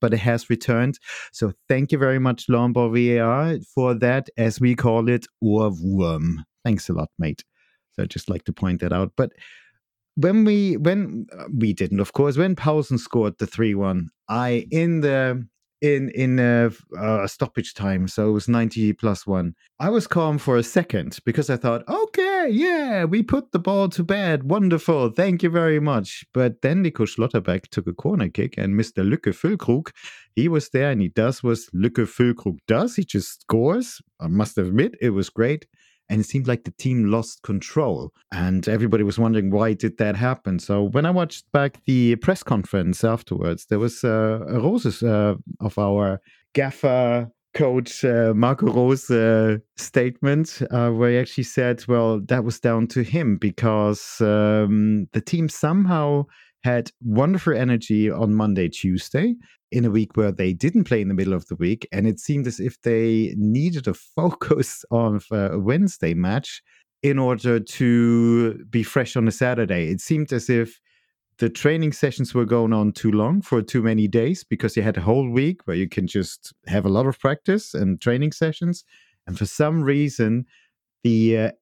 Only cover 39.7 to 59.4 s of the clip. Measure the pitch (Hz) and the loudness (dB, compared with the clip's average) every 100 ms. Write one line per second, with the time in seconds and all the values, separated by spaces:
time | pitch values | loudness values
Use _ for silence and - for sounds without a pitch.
39.7 | 104 113 - 107 101 127 131 - 90 - | 0 -4 -2 -2 0 -2 -2 -4 -4 -2
40.7 | 101 101 139 160 180 170 - - 143 143 | 0 0 0 0 0 -2 -6 -4 0 0
41.7 | - - 127 120 117 - 185 - 113 92 | -2 0 2 4 2 0 0 0 -2 0
42.7 | 101 87 90 113 113 - 87 87 85 - | -2 0 0 0 -2 -4 -4 -4 -4 -4
43.7 | 107 117 - 123 110 110 110 78 120 131 | -2 -2 -2 -2 0 0 -2 -4 -2 0
44.7 | 233 131 95 117 107 104 98 - - 107 | 0 -2 -2 0 2 2 0 -8 -8 -6
45.7 | - 101 101 101 95 - _ _ - 135 | -2 0 0 0 -4 -10 _ _ -2 -2
46.7 | - 139 127 123 120 117 - _ - 143 | -2 0 2 2 0 -4 -10 _ -2 0
47.7 | 127 123 - 131 117 113 107 123 131 208 | 0 -2 -4 0 2 2 4 2 2 0
48.7 | 113 127 131 - 120 113 110 110 107 - | 2 2 2 0 2 4 4 2 0 -6
49.7 | - - - 127 123 139 147 160 - 135 | -16 -4 0 0 0 0 0 -2 -4 -4
50.7 | 123 120 113 120 120 127 - 120 - 123 | 0 0 2 2 2 0 -4 -4 -2 0
51.7 | 117 - 120 113 110 101 123 113 - 120 | -2 0 2 2 0 0 -2 -2 -2 0
52.7 | 117 113 131 113 160 143 98 104 - 117 | 2 0 0 -2 0 0 0 -2 0 0
53.7 | 107 104 104 - - 107 104 104 107 104 | 2 2 0 -6 0 2 4 4 4 2
54.7 | 107 107 107 98 113 - 175 160 - 151 | 2 2 0 -2 -6 -2 -2 -2 -2 0
55.7 | 180 185 170 147 143 143 _ _ _ 123 | 2 2 2 2 0 -2 _ _ _ 0
56.7 | 120 117 - 120 107 147 190 - 120 127 | 0 -2 -8 -2 2 2 2 0 0 2
57.7 | 117 - 107 107 78 110 107 107 95 87 | 0 0 2 2 2 0 2 2 0 0
58.7 | - 95 90 - 131 214 240 | -2 -2 -2 -2 -2 0 -2